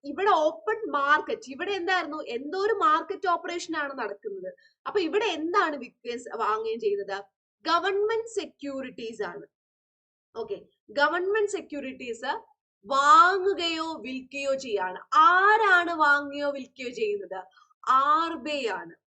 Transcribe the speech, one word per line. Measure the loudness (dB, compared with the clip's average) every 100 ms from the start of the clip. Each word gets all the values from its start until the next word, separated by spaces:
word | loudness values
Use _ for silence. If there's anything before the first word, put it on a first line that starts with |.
ഇവിടെ | -10 -2 2
ഓപ്പൺ | 4 2 -2 -6 -4 -2
മാർക്കറ്റ്, | -2 2 2 0 -10 -10
ഇവിടെ | -10 -6
എന്തായിരുന്നു? | -4 0 -2 -2 -8
എന്തോ | -8 -8 -6 -4
ഒരു | -2
മാർക്കറ്റ് | 2 2 2 -2 -4 0
ഓപ്പറേഷൻ | 0 -2 -8 -6 -6
ആണ് | -6 -6
നടക്കുന്നത്. | -8 -8 -10 -10 -12 -14 _ _ -4
അപ്പൊ, | -2
ഇവിടെ | 0 0
എന്താണ് | 0 -2 0 2 0 -2
വിൽക്കുകയും | -12 _ -10 -10
സ-, | -10 -4
വാങ്ങുകയും | -2 -2 -4 -2
ചെയ്യുന്നത്? | -2 -2 -4 -8 -10 _ _ _
ഗവൺമെന്റ് | 0 2 2 0 0 -2 -4
സെക്യൂരിറ്റീസ് | -6 -8 _ -10 -8 -10 -10 -12 -8
ആണ്. | -8 -8 -18 _ _ _ _ _ _ _ _ -12
ഓക്കെ, | -8 -10 -12 _ _
ഗവൺമെന്റ് | 0 2 2 0 0 0
സെക്യൂരിറ്റീസ് | -2 -8 -10 -10 -10 -10 -8 -6 -6 -10 _ _ _ -2
വാങ്ങുകയോ | 2 8 10 8 6 0 0 -2 -2 -4
വിൽക്കുകയോ | -8 -10 -10 -10 -6 -4
ചെയ്യാണ്. | -4 -2 -4 -4 -6 0
ആരാണ് | 6 8 8 6 6 6 4 2
വാങ്ങുകയോ | 2 4 4 2 -4 -4
വിൽക്കുകയോ | -4 -10 -10 -10
ചെയ്യുന്നത്? | -4 -2 -2 -6 -12 -12 _ _ _ 2
ആർ | 4 4 2 2 -4
ബി | -6
ഐ | -4 -4
ആണ്. | -6 -10 -18